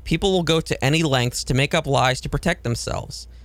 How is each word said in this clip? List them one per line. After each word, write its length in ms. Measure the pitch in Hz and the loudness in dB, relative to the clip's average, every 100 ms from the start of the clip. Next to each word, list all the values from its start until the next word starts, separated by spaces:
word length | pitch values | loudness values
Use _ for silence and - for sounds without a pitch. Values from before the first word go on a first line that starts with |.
| - | -4
People 260 | 165 196 | 0 2
will 120 | 185 | 2
go 180 | 160 165 | 2 0
to 220 | - - | 0 -2
any 200 | 135 160 | 2 2
lengths 400 | 160 131 120 - - | 2 2 0 -2 -2
to 80 | |
make 200 | 131 139 | 0 2
up 120 | 165 143 | 0 2
lies 360 | 131 127 131 | 2 2 0
to 80 | 135 | -2
protect 340 | 147 170 180 | -2 0 -2
themselves. 640 | - 117 - - - - - - | -2 -4 -4 -6 -8 -14 -16 -20